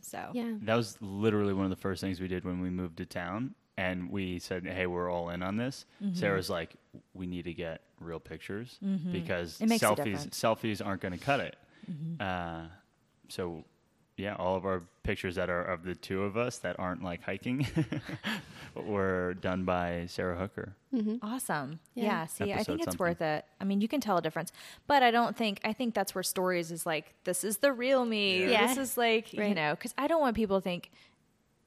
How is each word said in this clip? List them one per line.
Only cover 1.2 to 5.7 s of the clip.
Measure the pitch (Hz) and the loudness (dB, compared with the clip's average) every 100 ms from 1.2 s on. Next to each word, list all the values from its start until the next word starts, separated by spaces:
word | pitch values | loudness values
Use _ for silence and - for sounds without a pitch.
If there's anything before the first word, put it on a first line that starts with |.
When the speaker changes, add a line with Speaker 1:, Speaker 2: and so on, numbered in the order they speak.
| 110 104 101 | 4 4 4
Speaker 3:
one | 95 | 2
of | 95 | 0
the | 90 | 0
first | 98 92 | -2 -2
things | 95 87 | -2 -2
we | 92 | -2
did | 90 | -2
when | 90 90 | -2 -2
we | 90 | -2
moved | 90 90 82 | -2 -4 -6
to | 90 | -8
town. | 90 87 104 131 - _ - | -6 -4 -4 -6 -8 _ -2
And | 92 92 90 | -2 -2 -2
we | 98 92 90 | -2 -2 -4
said, | - 92 87 | -4 -6 -4
"Hey, | 90 90 | 0 0
we're | 87 90 | 0 0
all | 87 85 | 0 -2
in | 87 | -2
on | 92 107 | -2 -2
this." | 127 | -2